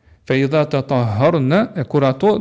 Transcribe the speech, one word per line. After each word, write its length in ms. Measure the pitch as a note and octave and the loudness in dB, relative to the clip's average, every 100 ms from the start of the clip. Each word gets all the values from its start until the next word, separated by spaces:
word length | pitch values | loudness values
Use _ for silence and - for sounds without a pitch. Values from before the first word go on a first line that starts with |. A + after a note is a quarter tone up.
| _ _ - | _ _ -4
"Fa 80 | C3 | -2
idha 280 | C#3 D#3 D3 | 0 0 0
tatahharna", 1000 | C#3+ B2+ C3+ A#2+ G#2 C#3+ E3+ C3 E3+ A3+ - | -2 -2 -2 0 2 2 2 2 0 0 -6
e 80 | |
kur 200 | C3 D3 C#3 | -2 0 0
ato 280 | C3 G3+ G#3+ | 0 0 0